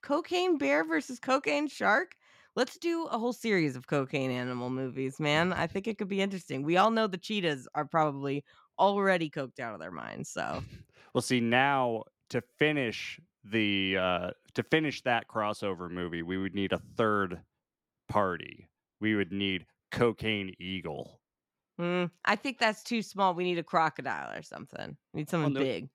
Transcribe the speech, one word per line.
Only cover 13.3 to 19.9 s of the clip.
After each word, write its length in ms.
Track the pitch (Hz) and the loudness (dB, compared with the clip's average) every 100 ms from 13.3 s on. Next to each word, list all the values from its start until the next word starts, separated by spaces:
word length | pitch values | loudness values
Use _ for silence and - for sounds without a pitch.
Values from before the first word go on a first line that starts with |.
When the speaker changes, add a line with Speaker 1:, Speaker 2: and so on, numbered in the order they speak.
| _ | _
Speaker 2:
the, 540 | 107 113 107 98 95 95 | -4 0 2 2 2 2
uh, 340 | 92 90 90 - _ - | 2 2 0 -8 _ -6
to 80 | |
finish 380 | 117 160 156 - | 2 2 2 -2
that 240 | - 117 - | 0 0 0
crossover 640 | 113 104 107 104 87 87 | -2 -2 -2 -4 -4 -6
movie, 320 | 87 87 85 | -4 -4 -4
we 160 | 82 92 | -4 -2
would 180 | 95 95 | -2 -2
need 180 | 95 | 0
a 60 | 87 | -2
third 640 | - - 113 104 98 87 - _ _ _ _ _ _ | -4 0 2 2 0 -4 -14 _ _ _ _ _ _
party. 600 | 104 98 87 - - - _ _ _ | 0 2 0 -8 -16 -20 _ _ _
We 140 | 107 107 | 0 2
would 160 | 92 | 0
need 340 | 98 98 92 - _ _ | 0 -2 -2 -6 _ _